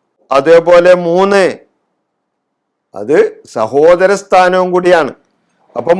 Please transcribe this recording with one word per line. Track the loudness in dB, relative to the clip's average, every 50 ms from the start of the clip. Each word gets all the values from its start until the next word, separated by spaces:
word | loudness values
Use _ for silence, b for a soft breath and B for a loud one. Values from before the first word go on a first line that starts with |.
| _ _ _ _ _ -4
അതേപോലെ | -2 -2 2 2 2 2 4 4 2 4 4 4 2 0 0
മൂന്ന്, | -2 -2 -2 0 0 0 0 0 -2 -4 -8 _ _ _ _ _ _ _ _ _ _ _ _ _ _ _ _ _ _ _ _ _ _ _ _ _ _ -16 -10
അത് | -6 -2 0 0 0 -2 -4 -12 -20 -12 -8
സഹോദര | -6 -6 -4 -2 0 2 2 2 2 0 0 -2 -4 -4
സ്ഥാനവും | 0 0 2 2 2 0 -2 -2 -2 -4
കൂടിയാണ്. | -2 0 0 0 0 0 -4 -8 _ _ _ _ _ _ _ _ _ _ _ -12 -6
അപ്പൊ | -4 -4 -4